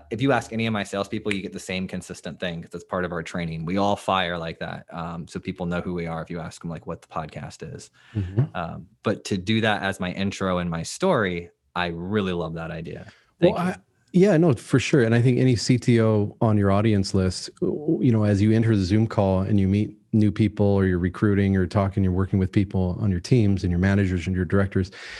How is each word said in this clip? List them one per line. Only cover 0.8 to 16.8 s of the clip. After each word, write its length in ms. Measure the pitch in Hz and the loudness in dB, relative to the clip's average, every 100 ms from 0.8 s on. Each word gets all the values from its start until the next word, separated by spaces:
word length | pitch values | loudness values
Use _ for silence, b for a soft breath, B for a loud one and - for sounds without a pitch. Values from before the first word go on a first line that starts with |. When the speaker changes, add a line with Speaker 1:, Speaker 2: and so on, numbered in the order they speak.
Speaker 1:
salespeople, 500 | 98 98 101 110 107 | -4 -6 -6 -6 -6
you 80 | 98 | -6
get 100 | 98 | -6
the 80 | 98 | -10
same 260 | - 92 92 | -8 -6 -6
consistent 540 | 95 - 90 90 76 | -8 -12 -12 -14 -10
thing 220 | 92 85 | -8 -8
'cause 100 | 80 | -12
it's 120 | 87 | -16
part 200 | - 95 | -8 -6
of 80 | 90 | -4
our 100 | 85 | -6
training. 440 | 82 90 85 80 80 | -8 -8 -6 -8 -4
We 100 | 98 | -2
all 200 | 101 101 | 0 0
fire 420 | - 95 87 87 | 0 0 -2 -4
like 200 | 82 82 | -8 -10
that. 260 | 87 87 - | -12 -12 -14
Um, 380 | 85 82 85 76 | -12 -10 -10 -12
so 100 | 95 | -12
people 280 | 95 87 87 | -10 -8 -4
know 160 | 87 | -4
who 100 | 87 | -4
we 140 | 87 82 | -6 -6
are 160 | 82 | -8
if 80 | 80 | -10
you 100 | 85 | -10
ask 220 | 82 - | -12 -12
them, 80 | 85 | -12
like, 160 | 80 - | -12 -12
what 160 | 82 | -14
the 60 | - | -12
podcast 640 | - 78 - 82 - 80 | -12 -10 -12 -14 -14 -14
is. 160 | 87 - _ B | -14 -18 _ B
Speaker 2:
Mm-hmm. 300 | 107 92 98 147 | -6 -4 -2 -2
Speaker 1:
Um, 320 | 92 85 80 - _ | -2 -8 -10 -16 _
but 220 | 113 101 - | -6 -4 -4
to 100 | 101 | -4
do 240 | 95 110 | -2 0
that 220 | 110 101 | 2 0
as 180 | 98 95 | -2 -4
my 100 | 90 | -6
intro 440 | 85 98 - 95 90 | -4 -6 -4 -2 -2
and 140 | 87 | -2
my 120 | 82 | -6
story, 680 | 82 - 190 147 98 87 87 _ _ 87 | -8 -4 0 0 0 -4 -10 _ _ -6
I 120 | 87 | -4
really 440 | 85 90 107 95 | -6 -4 -2 -2
love 220 | 87 80 | -2 -6
that 160 | 82 82 | -8 -10
idea. 420 | 80 85 85 - - b - | -10 -12 -14 -16 -20 b 0
Speaker 2:
Well, 140 | 175 | 2
Speaker 1:
Thank 40 | 175 | 2
you. 140 | 180 | -2
Speaker 2:
I, 20 | - _ _ _ | -4 _ _ _
yeah, 240 | 180 196 160 | 4 4 6
no, 160 | 175 | 4
for 260 | 120 - 131 | 2 2 0
sure. 240 | - 156 | 4 2
And 100 | 113 | 4
I 80 | 117 | 4
think 160 | 123 123 | 4 4
any 160 | 131 | 2
C 240 | 117 - 123 | 2 2 2
T 220 | - 117 | 4 4
O 340 | 110 107 104 - | 4 2 0 0
on 180 | 110 107 | 2 4
your 140 | 101 | 4
audience 420 | 98 | 2